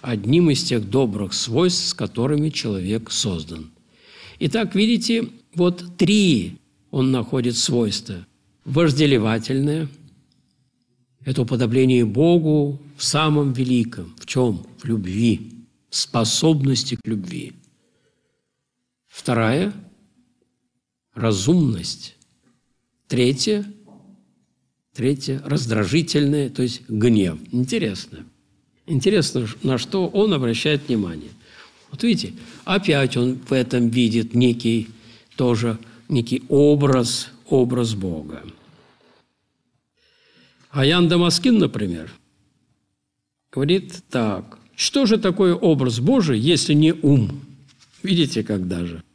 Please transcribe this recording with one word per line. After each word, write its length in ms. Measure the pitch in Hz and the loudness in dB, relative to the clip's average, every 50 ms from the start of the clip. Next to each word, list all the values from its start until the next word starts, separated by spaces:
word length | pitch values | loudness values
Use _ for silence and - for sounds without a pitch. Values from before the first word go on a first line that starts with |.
одним 480 | - 127 120 104 98 110 143 175 180 160 | -6 -6 -6 -4 0 2 4 4 4 4
из 140 | 139 - - | 2 0 -2
тех 260 | - 131 113 101 98 | -2 -2 -4 -2 -2
добрых 440 | 110 135 135 110 98 110 101 95 - | 0 0 0 0 -2 -6 -6 -6 -6
свойств, 560 | - - 120 113 143 180 180 180 - - - | -8 -6 -2 0 0 2 2 0 -2 -4 -6
с 40 | - | -6
которыми 560 | - 117 95 - 120 120 139 151 147 151 156 | -6 -8 -8 -4 -4 -2 0 0 0 -2 -2
человек 600 | 147 - - 113 101 95 90 95 107 113 110 - | -4 -4 -6 -4 -4 -4 -4 -4 -4 -4 -6 -6
создан. 600 | - - - 107 90 82 76 82 87 80 78 - _ _ _ _ _ _ _ - - - - - - - | -6 -4 -4 -4 -4 -6 -8 -10 -14 -14 -16 -18 _ _ _ _ _ _ _ -20 -20 -20 -20 -20 -10 -4
Итак, 340 | 160 147 143 226 220 - - | -4 -2 0 -2 -2 0 0
видите, 560 | 190 214 220 240 190 - 226 233 226 233 - - - _ _ - | 0 2 2 2 0 0 -2 -2 -2 -2 -6 -12 -20 _ _ -2
вот 440 | 165 175 175 175 - - - - | 0 0 0 0 -2 -12 -18 -2
три 600 | - 180 165 208 214 202 180 143 107 85 87 - - _ _ _ _ _ _ | 0 2 4 4 4 4 4 2 2 -2 -6 -10 -16 _ _ _ _ _ _
он 220 | - 139 131 131 | -2 -2 0 0
находит 460 | 131 123 113 - - 131 117 123 117 | 0 -2 -2 -2 -4 -2 -2 -2 -2
свойства. 680 | - - - 131 120 117 104 101 - - - 98 87 90 _ _ _ _ _ _ _ _ | -2 -2 0 0 0 0 0 -2 -6 -10 -12 -14 -14 -16 _ _ _ _ _ _ _ _
Вожделевательное — 1300 | - 135 151 170 156 131 143 156 143 135 117 104 110 113 110 113 - 131 135 139 147 147 160 156 135 - - - - _ _ _ _ _ _ _ _ _ _ _ _ _ _ _ _ _ _ _ _ _ _ - | -2 2 2 4 4 4 4 4 4 4 4 2 2 0 -2 -2 -2 -2 0 0 0 -2 -4 -6 -8 -10 -18 -20 -20 _ _ _ _ _ _ _ _ _ _ _ _ _ _ _ _ _ _ _ _ _ _ -8
это 160 | 131 127 135 | -6 -2 -2
уподобление 640 | 120 110 127 117 123 110 120 131 131 127 127 123 120 | -2 -2 0 -2 0 2 2 4 4 4 4 4 2
Богу 760 | 104 98 127 156 170 175 170 160 156 151 151 143 143 139 139 - - - | 2 2 2 4 4 4 4 4 2 2 2 0 -2 -4 -10 -14 -20 -12
в 80 | - - | -6 -4
самом 480 | - - 147 156 156 151 147 143 139 | -2 0 2 2 2 2 2 2 0
великом. 640 | 123 127 131 127 127 120 113 113 - - 87 82 - | 0 -2 0 2 2 2 0 -2 -6 -12 -14 -14 -16
В 80 | - - | -20 -14
чем? 400 | - - 131 127 120 101 87 - - - | -4 -2 0 0 0 0 -4 -8 -14 -20
В 80 | - - | -12 -6
любви, 680 | 110 117 107 95 92 92 107 117 117 107 107 - - - - - _ _ _ _ _ | -4 -4 -4 -4 -4 -2 0 2 2 2 0 -4 -14 -18 -20 -20 _ _ _ _ _
способности 1040 | - - - - - 120 113 113 - - 156 160 160 143 135 139 131 120 - - 120 | -8 -8 -6 -2 -2 -2 0 0 -2 2 2 2 2 2 2 0 0 -2 -2 -6 -8
к 100 | - - | -8 -6
любви. 460 | 113 113 101 90 90 90 87 - - - - _ _ _ _ _ _ _ _ _ _ _ _ _ _ _ _ _ _ _ _ _ _ _ _ _ _ _ _ _ _ | -6 -6 -6 -6 -10 -10 -10 -12 -12 -16 -20 _ _ _ _ _ _ _ _ _ _ _ _ _ _ _ _ _ _ _ _ _ _ _ _ _ _ _ _ _ _
Вторая — 640 | - - - - 120 117 113 107 123 151 185 208 202 - - - _ _ _ _ _ _ _ _ _ _ _ _ _ _ _ _ _ _ _ _ _ _ _ _ _ | -20 -10 -6 -2 0 0 0 2 0 0 -2 -2 -4 -10 -18 -20 _ _ _ _ _ _ _ _ _ _ _ _ _ _ _ _ _ _ _ _ _ _ _ _ _
разумность. 1000 | 113 110 113 104 95 98 131 175 180 156 127 107 87 85 - - - - - _ _ _ _ _ _ _ _ _ _ _ _ _ _ _ _ _ _ _ _ | -2 -2 0 0 0 2 2 4 4 2 2 0 -4 -8 -10 -12 -12 -14 -20 _ _ _ _ _ _ _ _ _ _ _ _ _ _ _ _ _ _ _ _
Третье, 560 | - 123 123 123 139 127 - 214 214 208 202 202 - - - - - - - - - _ _ _ _ _ _ _ _ _ _ _ _ _ _ _ _ | 0 2 2 2 2 0 -2 -2 -2 -2 -4 -8 -14 -20 -20 -20 -20 -20 -20 -20 -20 _ _ _ _ _ _ _ _ _ _ _ _ _ _ _ _
третье — 480 | - 113 131 143 139 - - 135 135 - | -2 -2 -2 -2 -2 -4 -6 -6 -6 -4
раздражительное, 1040 | - 143 - 131 113 - 107 101 85 123 170 160 - - 147 147 139 147 147 139 123 | -2 -2 -2 0 -2 0 0 0 2 0 0 0 0 0 0 2 2 2 0 -2 -2
то 120 | - - | -2 -4
есть 260 | 127 120 - - - | -4 -4 -4 -8 -10
гнев. 500 | - 110 107 110 120 117 107 95 87 78 78 - - | -6 -2 2 4 4 4 4 2 0 -2 -8 -12 -6
Интересно. 680 | - 123 127 131 233 226 175 110 95 90 - - - - 92 - _ _ _ _ _ _ _ _ _ _ _ | -4 -2 -2 -2 -2 -2 -2 -4 -6 -8 -12 -16 -18 -20 -20 -20 _ _ _ _ _ _ _ _ _ _ _
Интересно, 600 | - 165 131 - 190 214 185 151 - - 139 120 107 113 - | -4 -4 0 2 2 2 2 0 0 -2 -4 -6 -6 -8 -6
на 160 | - 131 131 | -2 -2 -2
что 300 | 117 - - - 190 180 | -2 -4 -4 -2 -2 -2
он 260 | - - 202 214 214 185 | 0 0 2 2 2 2
обращает 540 | 139 127 117 113 113 - 156 151 139 147 | 0 0 -2 -2 0 0 0 0 0 -2
внимание. 420 | - 123 110 98 85 82 78 - - - - _ _ - - - - _ _ _ _ | -2 -2 -2 -2 -4 -6 -12 -14 -16 -20 -20 _ _ -20 -20 -20 -20 _ _ _ _
Вот 100 | - - | -8 -2
видите, 320 | - 240 202 - - 92 - - - - - - - | 0 0 0 0 -2 -8 -14 -18 -20 -20 -20 -14 -4
опять 520 | - 185 202 196 - 151 143 135 123 - | -2 -2 0 2 2 2 2 2 0 0
он 180 | 123 123 127 127 | 0 0 0 -2
в 180 | 127 - - 139 | -4 -4 -2 0
этом 360 | 131 123 - 127 123 120 117 | 0 0 0 0 0 2 2
видит 440 | 117 123 120 110 110 117 110 117 - | 2 2 2 2 2 0 -2 0 2
некий, 540 | 120 127 123 117 117 - 113 113 113 113 - - - - - - - _ _ _ | 4 4 4 2 2 0 0 0 0 -4 -6 -14 -20 -20 -20 -20 -20 _ _ _
тоже 420 | - 131 123 120 110 120 117 110 110 - - - - - | -2 0 0 2 0 0 -2 -4 -6 -10 -20 -20 -20 -8
некий 340 | - 156 123 117 - 131 - - - | -2 -2 -2 0 -2 -4 -6 -2 2
образ, 800 | 151 139 147 147 147 143 143 139 131 127 117 120 - - - - - - _ | 4 6 6 6 6 4 4 4 4 2 2 0 -2 -6 -8 -12 -16 -20 _
образ 460 | - 135 135 123 120 127 123 120 110 110 | 0 2 2 2 2 0 -2 -2 -2 -2
Бога. 500 | 101 95 92 82 78 73 76 78 76 - - - _ _ - _ _ _ _ _ _ _ _ _ _ _ _ _ _ _ _ _ _ _ _ _ _ _ _ _ _ _ _ _ _ _ _ _ _ _ _ _ _ _ _ | -4 -6 -6 -6 -8 -10 -12 -16 -16 -16 -20 -20 _ _ -20 _ _ _ _ _ _ _ _ _ _ _ _ _ _ _ _ _ _ _ _ _ _ _ _ _ _ _ _ _ _ _ _ _ _ _ _ _ _ _ _
А 140 | 139 139 135 | -2 2 2
Ян 220 | 143 170 180 175 | 4 4 4 4
Дамаскин, 520 | 160 175 175 175 170 170 - - 254 233 208 | 4 4 4 4 2 2 2 2 4 4 4
например, 520 | 170 120 - - 107 92 85 80 80 - - - _ _ _ _ _ _ _ _ _ _ _ _ _ _ _ _ _ _ _ _ _ _ _ _ _ _ | 2 2 0 -4 -4 -4 -6 -8 -10 -16 -18 -20 _ _ _ _ _ _ _ _ _ _ _ _ _ _ _ _ _ _ _ _ _ _ _ _ _ _
говорит 520 | - 135 139 147 180 190 180 - - - _ _ | -4 -2 0 2 0 0 0 -6 -16 -18 _ _
так: 480 | - 127 113 107 98 92 113 - - - _ _ _ | -2 -2 0 0 -2 -4 -8 -14 -20 -20 _ _ _
«Что 300 | - - - - 285 269 | -6 -6 -2 2 2 4
же 140 | 202 226 220 | 4 4 2
такое 340 | 220 190 175 202 196 180 170 | 2 0 2 2 2 2 2
образ 460 | - - 175 156 135 131 123 113 113 | 2 2 2 2 2 2 -2 -2 0
Божий, 400 | 120 185 269 262 185 156 127 107 | 2 2 4 4 2 2 0 2
если 340 | 117 160 175 156 - - 147 | 2 2 2 2 2 2 4
не 200 | 147 156 160 165 | 4 4 4 2
ум?» 480 | - - 143 143 135 107 95 - - - - - - - _ _ _ _ _ _ _ | 2 2 4 4 4 4 0 -4 -8 -14 -20 -20 -20 -20 _ _ _ _ _ _ _
Видите, 420 | - 190 185 170 151 131 - 110 - | -2 0 2 2 2 0 -2 -4 -4
как 240 | - 107 95 92 | -2 -4 -4 -2
даже. 360 | 90 98 87 87 85 82 82 - _ | -4 -4 -6 -6 -8 -8 -12 -16 _